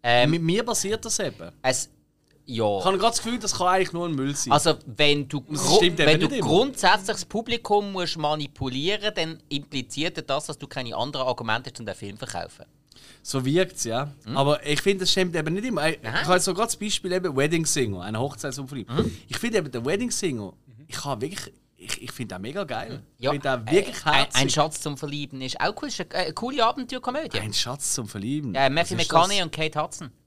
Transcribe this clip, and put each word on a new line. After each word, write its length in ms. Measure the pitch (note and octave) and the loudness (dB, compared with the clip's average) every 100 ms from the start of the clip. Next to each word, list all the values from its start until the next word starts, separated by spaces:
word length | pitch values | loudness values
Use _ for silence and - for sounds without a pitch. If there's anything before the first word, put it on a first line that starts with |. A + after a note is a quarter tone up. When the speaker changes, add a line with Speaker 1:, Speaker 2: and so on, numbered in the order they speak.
Speaker 1:
Ähm, 260 | A#2+ B2 B2+ | 6 6 6
Speaker 2:
Mit 100 | E3 | 4
mir 220 | D#3+ G3 | 2 0
passiert 400 | A#3 A3 F#3+ A3 | 0 -2 -2 -4
das 160 | A3+ - | -4 -4
eben. 320 | E3 - E2+ - | -4 -8 -18 -2
Speaker 1:
es, 280 | C3 C3 - _ _ _ _ _ | 0 0 -4 _ _ _ _ _
ja. 340 | - A2+ G#2+ G2 | -8 0 2 4
Speaker 2:
Ich 60 | |
habe 120 | F#3+ F#3+ | 2 4
gerade 140 | A3+ | 2
das 100 | A3+ | 2
Gefühl, 160 | A3+ A#3 | -4 -4
das 180 | G#3 - | -4 0
kann 100 | F3+ | 4
eigentlich 260 | F#3+ F3+ | 4 2
nur 140 | E3+ F3 | -2 -4
ein 80 | |
Müll 200 | C#3+ C3+ | -2 -2
sein. 160 | C#3+ B2+ | -4 2
Speaker 1:
Also, 220 | D3 E3 D#3 | 4 4 0
wenn 420 | - A#2 D3 D3 C#3+ | -6 2 4 4 0
du 120 | D3 | -8
Speaker 2:
Und 120 | - D3 | -6 -4
das 80 | |
Speaker 1:
gru-, 100 | C3 | 4
Speaker 2:
stimmt 240 | G#3+ F#3+ E3 | 6 6 6
eben 100 | D3 | 6
Speaker 1:
wenn 100 | D#3+ | 6
du 80 | G#3 | 4
Speaker 2:
nicht 100 | C4+ | 0
immer. 80 | C#3 | 4
Speaker 1:
grundsätzlich 600 | E3 C4+ - F3+ G#3 F#3+ G3 | 4 4 4 4 4 2 -6
das 80 | |
Publikum 680 | - G#3+ A3+ A#3 A#3 G#3 G3+ | -4 -6 -2 -4 2 2 2
musst 260 | F#3+ E3+ D#3+ | -4 -4 -2
manipulieren, 960 | D3+ D3+ C#3+ - C3+ B2+ D#3+ G3+ G#3 | 0 0 -4 -6 -4 -2 -2 0 -2
dann 300 | G#3 D#3+ D#3+ _ | -2 -4 -6 _
impliziert 760 | C#3+ C#3+ C#3 A2 - E3 E3+ D3+ | -8 -4 -8 -6 -4 -4 -4 -4
das, 160 | C#3 - | -4 -4
dass 100 | D3 | -12
du 80 | C#3 | -10
keine 280 | C#3 A#2+ | -8 -6
anderen 320 | E2 B2+ C#3+ C3 | -4 -4 -2 -2
Argumente 420 | B2 A#2 A2+ A#2+ | -2 0 -2 -4
hast, 100 | - | -12
um 60 | |
den 100 | A2+ | -10
Film 220 | - G2+ G2+ | -10 -10 -10
zu 80 | |
verkaufen. 400 | B2 F2 E2 - - _ _ - - - | -8 -8 -8 -14 -20 _ _ -20 -20 -18
Speaker 2:
So 220 | - C3+ | -6 -2
wirkt's, 380 | C3 E3 F#3 - | 0 2 0 -2
ja. 280 | A#2 A2+ D3 C3+ | -4 -2 -4 -10
Speaker 1:
Mhm. 120 | G#2+ C3 | -4 2
Speaker 2:
Aber 280 | C#3 D3 | 2 2
ich 160 | D3 D3 | 2 2
finde, 200 | G3 F#3+ | 2 2
das 80 | F#3 | 2
stimmt 240 | F#3+ F3+ | 2 2
eben 180 | E3 D#3 | 0 0
nicht 120 | F#3 | -2
immer. 220 | B3 F#3 D#3 | -2 0 0
Ich, 80 | D#3+ | 0
ich 40 | |
Speaker 1:
Nein. 200 | A#2 C#3+ | -4 -2
Speaker 2:
habe 100 | D3+ | 4
jetzt 100 | F3+ | 4
so 80 | F#3+ | 4
gerade 140 | F3+ A3+ | 0 -2
das 100 | - | -2
Beispiel 340 | G#3 - F#3 | -2 -2 0
eben 240 | F3+ F3+ | 0 0
Wedding 300 | C3+ D3 E3 | 2 2 2
Singer, 360 | D#3 D3 A#2 F#2 | 2 2 0 -2
eine 180 | F#2 A2 | -4 -4
Hochzeitsumfrage. 680 | C#3 C3+ C#3+ C3 C3+ C#3 G2 | -4 -4 -8 -8 -8 -10 -4
Speaker 1:
Mhm. 200 | C3 - - - | 0 0 -4 -16
Speaker 2:
Ich 100 | - | -6
finde 200 | A#3 A3 | 0 0
eben, 120 | D3 | -2
der 140 | A#2+ | -4
Wedding 240 | B2 G3+ B3 | -2 0 -2
Singer, 440 | - F3 A#2+ F#2+ - _ A2 D3+ | -2 -2 -4 -8 -14 _ -20 -14
ich 160 | - | -10
habe 160 | D3 A#2+ | -6 -4
wirklich, 320 | D3 F#3+ - _ _ | -4 -6 -12 _ _
ich, 260 | _ F#2 - | _ -10 -8
ich 100 | C3 | -8
finde 240 | - A#2 | -10 -10
den 60 | F#2 | -8
mega 220 | G#2+ F#3 | -8 -8
geil. 340 | D#3+ A2+ - - | -6 -8 -8 -12
Speaker 1:
Mhm. 60 | - _ | -16 _
Ja, 120 | B2+ | -2
Speaker 2:
Ich 80 | C#3+ | 0
finde 160 | - B2+ | 0 -2
den 100 | A2+ | 4
Speaker 1:
äh, 40 | |
Speaker 2:
wirklich 340 | E3+ G3+ - | 2 2 -2
Speaker 1:
ein, 80 | D#3 | 4
Speaker 2:
herzig. 260 | C#3 C#3 B2+ | 4 6 4
Speaker 1:
ein 80 | C3+ | 4
Schatz 320 | D#3 D#3 D#3 | 4 2 0
zum 160 | D3+ C#3 | -6 -6
Verlieben 420 | C#3+ D3 C#3+ C3+ | -6 -6 -8 -8
ist 180 | C3 - | -8 -2
auch 120 | F3 G#3 | -2 -2
cool. 80 | D4 | -8
Ist 100 | - | -8
eine, 80 | F3+ | -6
äh, 40 | - | -4
eine 80 | F#3 | -4
coole 320 | - A#3+ C#4 | -4 -4 2
Abenteuerkomödie. 760 | A3 B3+ B3 B3+ B3+ C4+ D#4+ G2+ | 2 0 -8 -6 -4 -4 -4 -6
Speaker 2:
Ein 140 | G#2 | -2
Schatz 400 | - A#2+ C#3+ - | -2 -2 -4 -4
zum 140 | - G#2+ | -4 -4
Verlieben. 480 | G#2 G#2 D3 C#3 | -6 -4 -4 -2
Speaker 1:
Ja, 140 | C3 C3+ | 2 4
Matthew 260 | D3+ E3+ | 4 0
Speaker 2:
Was 80 | F3 | 0
ist 80 | E3 | 4
Speaker 1:
McConaughey 260 | D#3+ F#3 G3+ | 6 6 2
Speaker 2:
das? 80 | |
Speaker 1:
und 60 | E3+ | 0
Kate 300 | D#3 D#3 D3+ | -2 -2 -2
Hudson. 280 | D#3 - C#3+ _ | -6 -8 -14 _